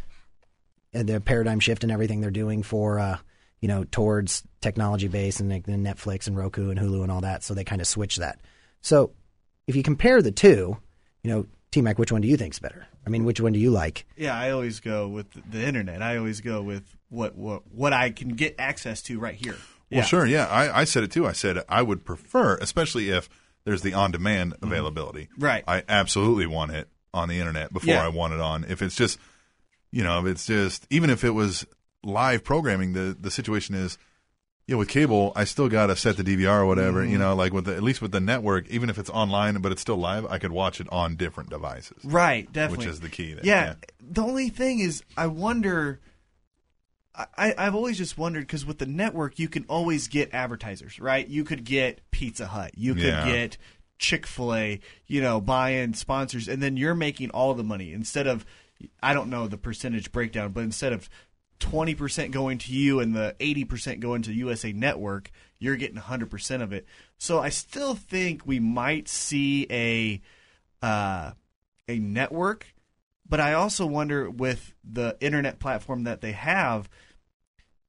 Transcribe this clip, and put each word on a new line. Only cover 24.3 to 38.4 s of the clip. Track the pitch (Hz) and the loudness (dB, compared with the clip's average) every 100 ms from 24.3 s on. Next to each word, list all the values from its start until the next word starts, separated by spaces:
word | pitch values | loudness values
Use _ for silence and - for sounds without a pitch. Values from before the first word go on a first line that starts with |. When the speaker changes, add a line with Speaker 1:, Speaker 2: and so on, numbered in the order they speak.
| 104 87 | 2 0
Speaker 2:
Mm-hmm. | 78 104 | -4 -4
Speaker 3:
availability. | 82 78 78 73 76 76 - | -2 -2 -4 -8 -10 -14 -4
Speaker 2:
Right. | 143 113 - | 0 0 0
Speaker 3:
I | 92 - | -2 2
absolutely | 104 95 98 107 117 87 | 2 2 2 4 4 2
want | 80 78 | -2 -4
it | 78 - _ _ | -6 -10 _ _
on | 90 85 | -4 -2
the | 85 | -2
internet | 85 80 78 | -2 -4 -4
before | 92 165 | -2 2
Speaker 2:
Yeah. | 156 | 4
Speaker 3:
I | 82 | 2
want | 82 82 | 0 -2
it | 80 | 0
on. | 80 78 - | -2 -2 -4
If | 90 | -4
it's | 95 | -2
just, | - 117 - - _ _ _ _ _ _ | 2 0 0 -12 _ _ _ _ _ _
you | - | -2
know, | 92 87 | 0 2
if | 90 | 0
it's | 90 - | -2 0
just, | 107 98 - - | 2 2 -2 0
even | 151 165 | 2 4
if | 117 | 4
it | 123 | 2
was | 110 104 90 - _ _ _ | 2 0 0 -8 _ _ _
live | 104 101 131 120 | -4 2 2 2
programming, | - 147 147 95 92 | 2 0 2 0 0
the, | 92 92 95 | 0 -2 -4
the | 98 | -6
situation | - 113 107 - | -6 -2 -2 -2
is | 98 92 - _ _ _ _ _ _ - | -4 -4 -8 _ _ _ _ _ _ -4
yeah, | 127 | 0
with | 98 | 2
cable, | 135 147 107 101 | 4 6 6 4
I | 104 | 2
still | 104 - 135 | 0 2 2
gotta | 107 104 95 | 4 4 4
set | 113 98 | 2 2
the | |
D | 95 95 | 2 4
V | 95 | 6
R | 104 | 6
or | 95 | 6
whatever, | 92 92 92 | 4 4 2
Speaker 2:
Mm-hmm. | 92 | 2
Speaker 3:
you | 101 | 2
know, | 98 | 4
like, | 95 92 | 4 2
with | 95 | 0
the, | 92 | -2
at | 90 | 0
least | 110 131 | 0 0
with | 107 | -2
the | 98 | 0
network, | 95 127 | 2 0